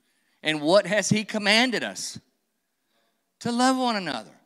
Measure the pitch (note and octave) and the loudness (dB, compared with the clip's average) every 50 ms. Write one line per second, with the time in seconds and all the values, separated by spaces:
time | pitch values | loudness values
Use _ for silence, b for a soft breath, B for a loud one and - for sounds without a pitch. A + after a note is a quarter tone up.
0 | _ _ _ _ _ _ _ _ - D#3 D#3 D3+ D3 D3+ F#3 G#3 F#3 F3 G#3 G#3+ | _ _ _ _ _ _ _ _ -4 -4 -4 -2 2 4 4 4 4 2 -2 -2
1 | F#3 - G#3 G#3+ G#3+ - - G#3+ G#3 G3 G#3+ A3+ B3 C4 A3 F3 B2+ G#2 F#2 - | 0 0 0 0 -2 -4 -6 -2 2 2 4 4 4 2 0 -4 -6 -6 -8 -10
2 | - - - - - _ _ _ _ _ _ _ _ _ _ _ _ _ _ _ | -12 -12 -12 -14 -20 _ _ _ _ _ _ _ _ _ _ _ _ _ _ _
3 | _ _ _ _ _ _ _ - - A#3 A#3+ A#3+ B3+ C4 C4 B3+ B3+ A#3+ A3+ G3+ | _ _ _ _ _ _ _ -8 -6 -2 0 2 2 2 2 2 0 -2 -2 -2
4 | F#3 D#3 C3+ A#2 G#2+ - - _ _ | -4 -6 -8 -8 -10 -14 -20 _ _